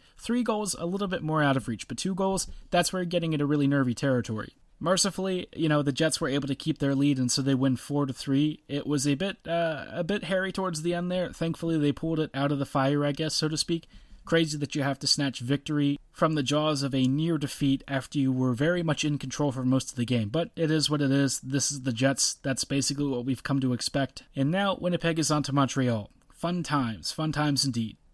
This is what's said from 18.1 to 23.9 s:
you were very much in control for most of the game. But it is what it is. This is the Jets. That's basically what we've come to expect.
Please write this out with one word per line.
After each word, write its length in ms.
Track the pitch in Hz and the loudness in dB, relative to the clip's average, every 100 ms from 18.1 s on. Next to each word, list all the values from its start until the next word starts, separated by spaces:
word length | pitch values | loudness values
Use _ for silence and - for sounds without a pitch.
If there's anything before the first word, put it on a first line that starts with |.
| 147 | 0
you 140 | 135 | 0
were 220 | 127 127 | 2 2
very 280 | 117 151 175 | 2 2 2
much 220 | 160 143 | 0 0
in 140 | 151 143 | 0 -2
control 340 | 131 - 147 | -4 -2 -2
for 120 | 127 | 0
most 260 | 127 131 - | 2 2 0
of 60 | - | -4
the 100 | 117 | 0
game. 240 | 123 101 | 0 0
But 200 | 151 170 - | -2 -2 -2
it 140 | 160 | 0
is 180 | 160 139 | 2 2
what 140 | 147 | 2
it 80 | 139 | 2
is. 300 | 139 139 - | 4 2 0
This 300 | 131 139 - | -4 -2 -2
is 120 | 143 | -2
the 100 | 127 | -4
Jets. 420 | 113 135 135 - - | 2 2 2 -2 -2
That's 220 | 139 131 | -4 -4
basically 420 | - 139 - 143 143 | -2 -2 0 0 -2
what 200 | 123 123 | -2 -2
we've 160 | 123 | -4
come 180 | - 139 | 0 0
to 140 | 131 | 2
expect. 480 | 123 - | 0 -2